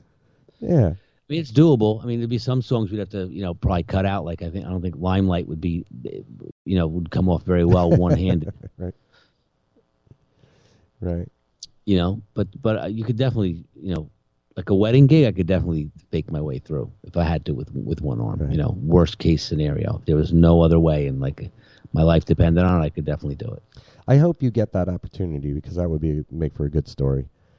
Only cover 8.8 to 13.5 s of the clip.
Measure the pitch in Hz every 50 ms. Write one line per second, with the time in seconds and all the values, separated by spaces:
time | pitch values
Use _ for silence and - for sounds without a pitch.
8.8 | 92 90 - _ _ _ _ _ _ _ _ _ _ _ _ _ _ _ _ _
9.8 | _ _ _ _ _ _ - _ _ _ _ _ _ _ _ _ _ _ _ _
10.8 | _ _ _ _ 101 90 85 85 87 - _ _ _ _ _ _ - - _ _
11.8 | _ - 98 90 87 90 98 104 - _ _ 104 101 98 - - - 113 110 87
12.8 | 62 90 104 113 113 107 120 110 135 131 - 110 101 92